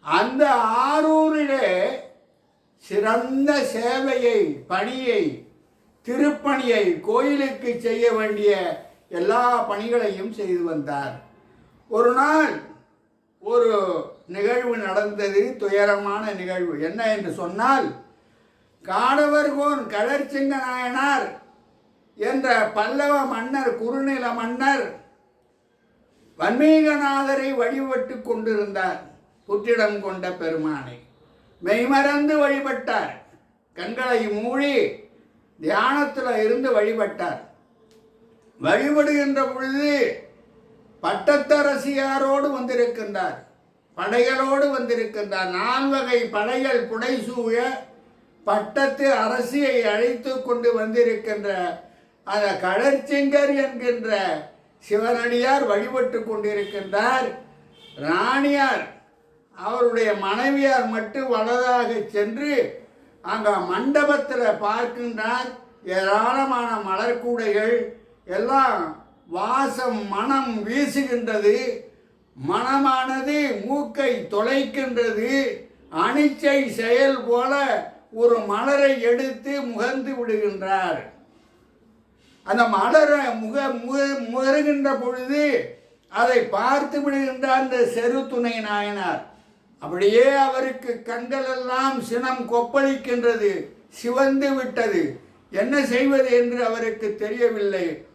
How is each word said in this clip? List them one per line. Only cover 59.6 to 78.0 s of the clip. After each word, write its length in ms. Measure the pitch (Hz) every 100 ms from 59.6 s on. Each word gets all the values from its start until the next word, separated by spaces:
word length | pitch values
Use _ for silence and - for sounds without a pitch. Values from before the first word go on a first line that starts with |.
| 190 240 240 226 220
மனைவியார் 760 | 202 196 214 269 277 269 262 226
மட்டும் 420 | 220 214 269 262
வலதாக 600 | 233 220 247 247 247 226 226 -
சென்று 400 | 208 208 226 294 277 - - - _ - _
அங்க 280 | 170 220 214 196 175
மண்டபத்துல 760 | 190 262 294 285 285 285 254 233 214
பார்க்கின்றார். 880 | 208 226 240 240 240 220 220 247 254 - - - -
ஏராளமான 840 | 185 190 202 233 262 269 247 240 220
மலர்கூடைகள் 960 | 196 190 240 240 240 233 220 208 220 240 208 - _ _ -
எல்லாம் 560 | 185 233 269 262 220 320 311 - _ -
வாசம், 720 | 170 214 262 269 226 254 220 202
மனம் 440 | 190 240 277 254 220 208
வீசுகின்றது. 920 | 254 277 277 269 240 226 214 202 240 254 - - _ _ _ _ -
மனமானது 1040 | 135 202 247 277 277 262 262 269 262 294 285 208 220
மூக்கை 460 | 277 285 - 269 214 -
தொலைக்கின்றது. 1000 | 202 226 277 269 277 262 240 233 208 240 269 269 - - _ -
அனிச்சை 680 | 160 208 269 294 269 285 277 262
செயல் 500 | 202 226 240 269 262
போல 300 | 214 240 254 277 277 226 - -